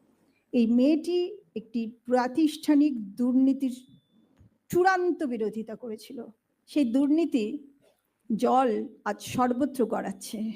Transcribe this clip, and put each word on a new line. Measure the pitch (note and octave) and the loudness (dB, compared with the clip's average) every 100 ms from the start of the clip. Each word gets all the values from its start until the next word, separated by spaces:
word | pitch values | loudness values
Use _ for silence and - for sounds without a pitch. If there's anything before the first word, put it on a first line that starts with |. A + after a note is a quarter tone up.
| _ _ _ _ _ | _ _ _ _ _
এই | B3+ A3+ | 0 2
মেয়েটি | A#3+ C4 D#4 D#4+ F4 F4+ G#4+ _ - | 4 4 2 0 -2 -4 -8 _ -14
একটি | - A#3+ A3 - - | -8 -6 -8 -10 -2
প্রাতিষ্ঠানিক | B3 B3 B3+ D#4 - - D4 D4+ B3 G3+ - | 0 0 2 0 0 2 4 4 0 -8 -2
দুর্নীতির | B3 B3+ C4 C4+ C4 A#3+ - - _ _ _ _ - _ _ | 0 4 4 2 -2 -6 -16 -20 _ _ _ _ -20 _ _
চূড়ান্ত | F4 F4+ F#4 F4+ D4+ | 2 4 4 0 -2
বিরোধিতা | D#4 A#3+ G#3+ G#3+ A3 G#3+ | -4 -4 -4 -6 -10 -12
করেছিল। | B3 G#3+ - B3+ A#3 - _ _ _ | -12 -14 -14 -16 -16 -20 _ _ _
সেই | D4+ C4 | -2 0
দুর্নীতি | A#3 C#4+ D#4 D4+ C4+ G#3+ C#4+ - _ _ _ _ _ _ G#3+ | 2 2 2 2 0 -2 -6 -14 _ _ _ _ _ _ -2
জল | A#3+ B3 C4 G#3 A3+ - - | 2 2 2 0 -4 -10 -8
আজ | G#3 | -8
সর্বত্র | - A#3+ B3 B3 C#4+ - A3 | -6 -2 0 0 -2 -2 -2
গড়াচ্ছে। | F#3+ G3 G3 - G#3+ A3 | -2 -6 -10 -12 -10 -8